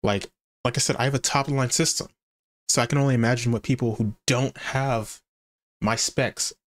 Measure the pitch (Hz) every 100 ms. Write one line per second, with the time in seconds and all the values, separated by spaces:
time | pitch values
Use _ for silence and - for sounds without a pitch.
0 | 110 101 - _ _ _ 123 120 - 135
1 | 127 139 - 143 139 139 127 - 160 -
2 | - _ _ _ _ _ _ - 120 143
3 | 139 127 113 123 120 117 - 127 120 107
4 | 110 104 - 123 131 - - 135 135 120
5 | 104 - _ _ _ _ _ _ 104 113
6 | - - 123 - - -